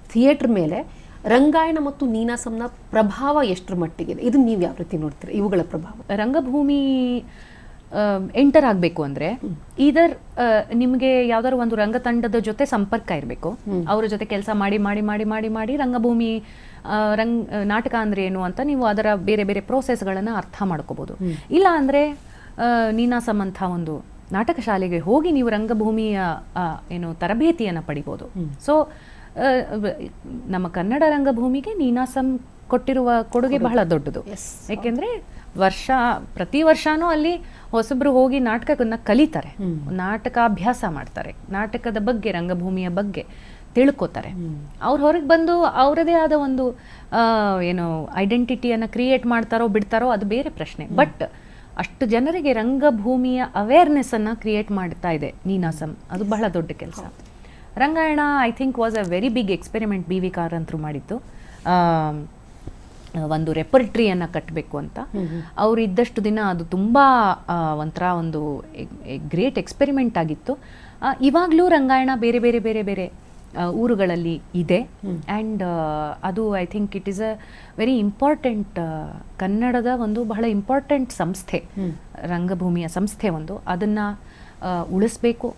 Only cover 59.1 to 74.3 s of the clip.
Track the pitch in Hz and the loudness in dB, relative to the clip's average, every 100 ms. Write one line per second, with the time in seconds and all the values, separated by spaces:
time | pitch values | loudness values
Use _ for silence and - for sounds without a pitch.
59.1 | 175 254 226 196 180 - 220 214 196 165 | 0 0 0 0 -2 -4 -4 -2 -2 -2
60.1 | 190 185 180 170 170 160 160 151 147 - | -2 -2 -2 -4 -4 -6 -6 -6 -8 -8
61.1 | 226 - - - - - 180 170 165 156 | -10 -10 -18 -18 -8 0 4 4 4 0
62.1 | 151 151 - - - - - - - - | -4 -8 -16 -20 -18 -16 -16 -18 -20 -10
63.1 | 165 151 156 160 156 156 262 214 220 220 | -6 -2 0 0 -2 2 2 4 2 2
64.1 | 180 170 175 - 156 - 147 147 - - | 2 -2 -6 -6 -8 -6 -8 -8 -10 -8
65.1 | 208 175 170 165 - 214 226 220 185 240 | -6 -6 -6 -8 -2 0 2 0 0 0
66.1 | - 208 214 202 175 170 185 208 262 269 | -2 -2 0 0 -2 -4 -2 2 6 6
67.1 | 254 202 - - 170 160 151 156 175 180 | 6 4 2 -2 -2 0 -2 -4 -2 0
68.1 | 175 165 156 151 139 - - - - - | 0 -2 -4 -4 -6 -10 -12 -14 -14 -12
69.1 | 139 151 151 254 208 170 - 277 269 247 | -10 -4 0 0 0 -6 0 0 2 0
70.1 | 185 160 151 - 285 - - - - 269 | 0 -2 -4 -6 -8 -10 -20 -20 -6 -4
71.1 | 262 269 311 359 320 359 320 262 262 262 | 2 4 4 6 6 6 6 6 4 2
72.1 | 254 233 240 240 233 220 220 202 196 180 | 2 2 4 2 2 0 -2 -2 -4 -6
73.1 | - - - - - 175 208 240 214 185 | -10 -20 -20 -12 -6 -4 0 2 2 2
74.1 | 175 170 | 0 -2